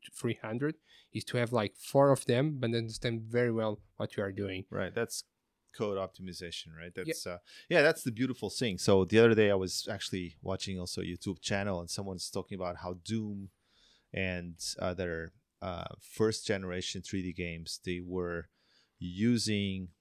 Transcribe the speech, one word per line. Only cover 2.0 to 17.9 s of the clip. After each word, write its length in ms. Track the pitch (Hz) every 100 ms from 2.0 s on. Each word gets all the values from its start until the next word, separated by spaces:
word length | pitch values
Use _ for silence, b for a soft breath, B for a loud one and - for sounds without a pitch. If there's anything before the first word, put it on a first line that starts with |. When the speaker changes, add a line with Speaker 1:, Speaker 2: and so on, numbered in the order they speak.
| 139
Speaker 1:
of 140 | 131 -
them, 300 | 120 156 139
but 160 | 120
understand 480 | 117 113 110 123 113
very 300 | 110 120 123
well 280 | 113 110 104 - -
what 200 | 107 -
you 60 |
are 80 | 98
doing. 340 | 98 98 95 95
Speaker 2:
Right. 240 | 98 92
That's 300 | 113 113 - - _ _ _ _
code 240 | - 107 95
optimization, 800 | 92 - 92 82 87 - - 80
right? 160 | 87 90
Speaker 1:
Yeah. 80 | 156
Speaker 2:
That's, 200 | 156 98
uh, 120 | 87 B B B
yeah, 140 | 170
that's 200 | 147 156
the 100 | 131
beautiful 380 | 107 127 127 101
thing. 280 | - 123 90
So 260 | - 98
the 160 | 90 107
other 140 | 117
day 160 | 110 104
I 40 |
was 340 | 98 92 - -
actually 460 | 101 - 95 87 -
watching 360 | 92 95 - 95
also 220 | 87 -
a 40 |
YouTube 360 | 90 87 101 90
channel, 400 | - 101 101 90
and 80 | 87
someone's 400 | - 98 92 -
talking 260 | 101 - 98
about 220 | 90 87
how 160 | 92 90
Doom 460 | 87 113 107 101 98 b b b b b b
and 420 | 98 95 90 87 82 - -
other, 540 | 92 90 90 82 82 - _ _
uh, 260 | 95 85 - -
first 480 | - - 110 107 -
generation 560 | 98 92 90 - 95
three 200 | - 98
D 100 | 90
games, 480 | 85 87 82 82 -
they 160 | -